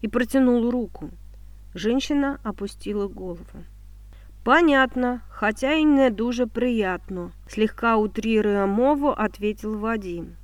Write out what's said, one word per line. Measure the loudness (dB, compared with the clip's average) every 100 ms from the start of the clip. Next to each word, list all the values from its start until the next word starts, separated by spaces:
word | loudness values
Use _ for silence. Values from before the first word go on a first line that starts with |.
и | -2
протянул | -2 0 2 4 4 2
руку. | -2 -6 -10 -16 -16 -20 -20 -20 -20 -16
Женщина | -4 0 0 0 0 0 -4
опустила | -8 -6 -8 -8 -6 -4 -4
голову. | -8 -10 -10 -14 -16 -18 -18 -20 -20 -20 -20 -20 -6
"Понятно, | 4 6 6 4 2 0 -2 -2 -8
хотя | -4 -2 0 0
и | 2
не | 4 6 4
дуже | 2 -4 -2 -2
приятно", | 0 0 0 0 -4 -8 -10 -10 -14 -12
слегка | 0 0 2 2 2
утрируя | 2 -2 0 2 2 2 2
мову, | 2 2 4 0
ответил | 0 -2 -2 -4 -4 -6 -4
Вадим. | -4 -4 -6 -10 -10 -16